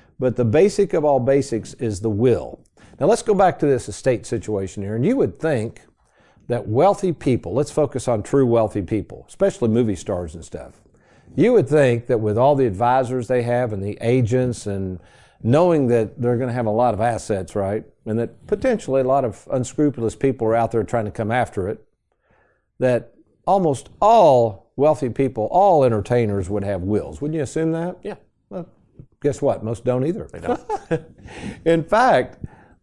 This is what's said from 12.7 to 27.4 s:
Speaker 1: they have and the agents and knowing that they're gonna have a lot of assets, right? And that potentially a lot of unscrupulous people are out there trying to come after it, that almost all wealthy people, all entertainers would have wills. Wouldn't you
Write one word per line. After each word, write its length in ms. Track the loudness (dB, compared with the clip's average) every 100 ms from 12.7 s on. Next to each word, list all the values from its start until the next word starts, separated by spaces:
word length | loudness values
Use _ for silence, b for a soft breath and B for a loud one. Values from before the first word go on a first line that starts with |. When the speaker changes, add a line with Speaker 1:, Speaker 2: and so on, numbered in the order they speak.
| 0 0 0 0 -4 -2
Speaker 1:
they 160 | -2
have 300 | 0 -2 -2
and 100 | -4
the 140 | -8 -6
agents 680 | 0 0 2 0 0 -4 -6
and 340 | -6 -6 -8 b b b b
knowing 460 | 0 2 4 2 2
that 340 | 2 0 -2
they're 160 | -2 -2
gonna 140 | -2
have 140 | -4 -2
a 60 |
lot 220 | 2 2
of 80 | 2
assets, 540 | 0 -2 -4 -4 -4 -4
right? 280 | -4 -4 -8 _ -6
And 140 | -4
that 280 | -4 -8 -8
potentially 540 | -4 -2 -2 -2 0
a 40 | 2
lot 180 | 0
of 240 | 0 -6 -6
unscrupulous 640 | -4 -4 0 0 0 -4 -2
people 320 | -2 0 0
are 80 | 0
out 160 | 0
there 120 | -2
trying 220 | -2 -2 -4
to 60 |
come 200 | -4 -2
after 360 | -2 -2 -4 -6
it, 180 | -8 _ _ _ _ _ _ _ _ _ -4
that 340 | 0 0 -4 _ _ _ -2
almost 440 | 0 2 -2 -6 0
all 720 | 4 6 8 6 4 -2 _ 0
wealthy 340 | 2 2 -2
people, 360 | 0 -2 -2 0
all 320 | 4 6 6
entertainers 680 | 4 2 0 0 2 0 -2
would 140 | -4
have 180 | -2 -2
wills. 400 | -2 -2 -2 -6
Wouldn't 140 | -6
you 80 | -4